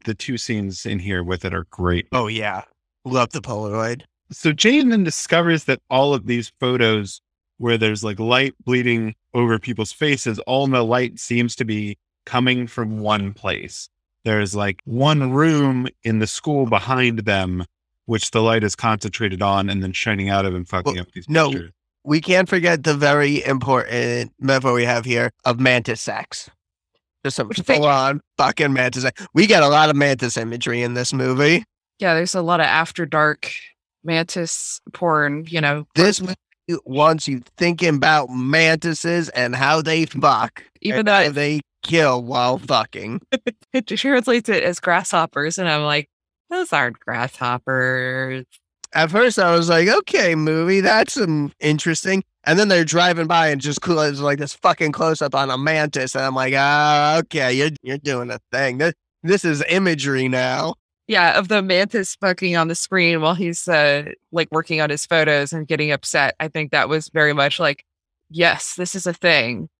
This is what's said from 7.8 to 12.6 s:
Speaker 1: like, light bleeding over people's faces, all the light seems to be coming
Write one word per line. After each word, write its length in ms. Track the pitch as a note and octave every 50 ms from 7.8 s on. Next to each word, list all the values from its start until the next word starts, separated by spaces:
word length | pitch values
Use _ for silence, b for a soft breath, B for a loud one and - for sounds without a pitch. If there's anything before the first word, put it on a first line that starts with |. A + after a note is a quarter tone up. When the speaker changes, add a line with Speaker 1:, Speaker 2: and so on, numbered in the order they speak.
| A2 G#2+ G#2+ G2+ A2+
Speaker 1:
like, 140 | G#2+ G2+ G#2+
light 340 | A2 A#2 B2 C3 C#3 C3 - _ -
bleeding 500 | B2+ B2+ B2 A#2+ B2 A#2 A2+ A2 A2 A2 _ _ _
over 260 | - A#2+ A#2+ A#2 A2+ G#2+
people's 340 | - B2+ A2+ A2 G#2 -
faces, 460 | - - D#3 D3+ C#3 B2+ - B2 G#2+ -
all 260 | - - C3 C3+ C#3
the 180 | C3+ C3 B2 A#2
light 340 | A2+ A#2+ B2+ B2+ A#2 - -
seems 380 | - - A#2+ A#2+ A#2+ A#2+ -
to 80 | - B2
be 320 | A2 G#2+ G#2+ G#2 G#2 G2+ - _ _ _ _ -
coming 400 | - - B2 B2+ B2+ B2+ B2